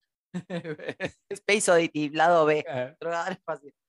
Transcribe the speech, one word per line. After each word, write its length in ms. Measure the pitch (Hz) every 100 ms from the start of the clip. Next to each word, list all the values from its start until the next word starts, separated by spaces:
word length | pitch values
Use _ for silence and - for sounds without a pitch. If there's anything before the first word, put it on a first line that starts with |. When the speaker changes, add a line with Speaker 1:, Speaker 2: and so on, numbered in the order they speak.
| _ _ _
Speaker 1:
<laughs> 920 | 180 - 170 165 151 147 - 190 - -
Space 400 | 202 - 208 -
Oddity, 400 | 170 165 151 147
lado 340 | 156 170 175 151
B. 160 | 151
Speaker 2:
Claro. 320 | 165 135 127 -
Speaker 1:
Drogado 240 | 165 170 180
al 60 |
Espacio. 400 | 180 - 151 143 _